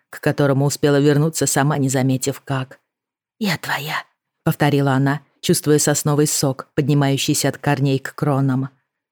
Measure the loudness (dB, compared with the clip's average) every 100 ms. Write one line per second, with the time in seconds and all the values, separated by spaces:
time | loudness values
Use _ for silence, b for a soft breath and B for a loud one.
0 | _ -4 -2 2 2 2 0 0 2 4
1 | 4 4 2 0 -2 0 0 0 0 0
2 | 0 0 -2 -6 -6 -6 -6 -14 _ _
3 | _ _ _ -8 -4 -4 -4 -8 -6 -10
4 | -10 _ _ _ -6 0 0 2 2 2
5 | 0 -2 _ _ -2 -2 2 2 2 0
6 | 0 0 0 0 -2 -4 -8 -4 0 2
7 | 2 0 0 -2 -2 -2 -2 0 0 -2
8 | -4 -6 -2 0 0 -2 -4 _ _ _
9 | _